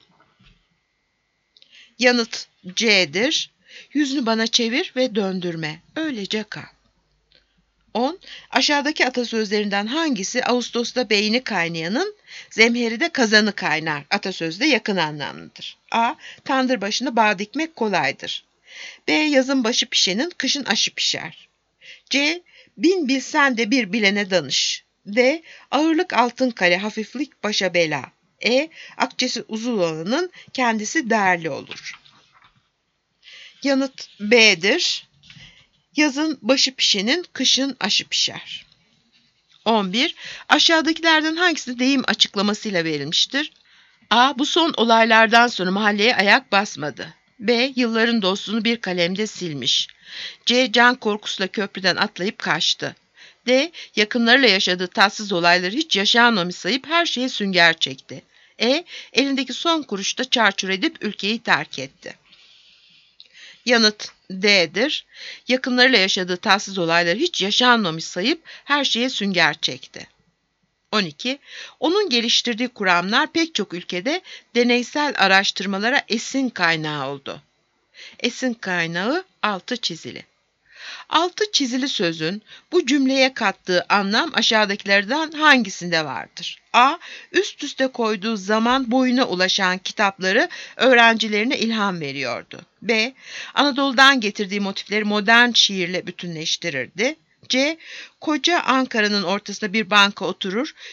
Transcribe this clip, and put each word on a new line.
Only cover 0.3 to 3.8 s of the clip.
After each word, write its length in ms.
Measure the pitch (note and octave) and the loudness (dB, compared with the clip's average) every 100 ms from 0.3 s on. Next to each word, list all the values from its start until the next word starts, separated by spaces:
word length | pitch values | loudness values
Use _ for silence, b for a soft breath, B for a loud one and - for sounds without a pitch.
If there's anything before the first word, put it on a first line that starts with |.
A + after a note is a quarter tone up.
| _ _ _ _ _ _ _ _ _ _ _ _ _ b b b - | _ _ _ _ _ _ _ _ _ _ _ _ _ b b b 2
Yanıt 480 | B3 B3 A3+ - - _ F#3 - | 2 4 -2 -8 -14 _ -10 -2
C'dir. 720 | A3+ G3 E3 E3+ C4+ D#4 - _ B B | 2 4 2 0 0 -2 -4 _ B B